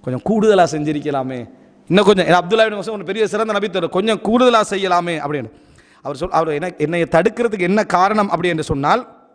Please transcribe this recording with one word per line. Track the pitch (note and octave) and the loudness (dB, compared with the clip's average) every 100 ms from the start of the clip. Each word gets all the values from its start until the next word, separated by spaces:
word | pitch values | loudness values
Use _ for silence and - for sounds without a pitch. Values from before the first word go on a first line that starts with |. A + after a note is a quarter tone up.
"கொஞ்சம் | - B2+ - | -6 -8 -2
கூடுதலா | G#3+ G#3+ G3 E3+ | 2 4 4 4
செஞ்சிருக்கலாமே, | D#3 D3 D3 C#3+ C#3 C3 B2+ A#2+ - _ _ _ | 0 -4 -4 -4 -4 -6 -10 -14 -20 _ _ _
இன்னும் | F3 G3+ | 2 4
கொஞ்சம்." | G3 D#3 | 4 4
ஏன்னா | F3 | 2
அப்துல்லா | E3+ A3 A3 | 2 2 2
இப்னு | G#3 | 0
மஸ்ஊத் | F#3 G3+ | -8 -8
ஒரு | |
பெரிய | E3+ A3 G#3+ | -8 -2 -2
சிறந்த | G#3 A3 | -2 -2
நபி | G3+ G3+ | -2 -2
தோழர், | F#3 E3 F3+ | -4 -2 -2
கொஞ்சம் | A3 G#3+ G3+ | 0 -2 0
கூடுதலா | A#3 B3+ A#3 G#3 | 4 6 4 0
செய்யலாமே | G#3+ F#3+ F3 F3 D#3+ C#3+ | -2 0 0 0 -6 -6
அப்படின்னு. | D3 G#2+ - _ _ _ _ | -6 -8 -16 _ _ _ _
அவர் | C3+ C#3 | -12 -8
சொல்-, | F3 D#3+ | -2 -2
அவர் | D#3+ | 0
என்ன, | D3 F3+ F3 | -4 -6 -4
என்னைய | D3+ F3 E3 | -2 -2 0
தடுக்கிறதுக்கு | E3 F#3 G#3+ A#3 G#3 F3 | 2 2 0 -4 -2 0
என்ன | G#3 | 0
காரணம் | G#3 F3 F#3+ G#3+ G3 | 2 2 2 2 0
அப்படி | E3+ F3 | 0 -2
என்று | D#3+ | -2
சொன்னால் | D3 C#3+ C#3+ A3 B3 - _ | -4 -4 0 0 -2 -20 _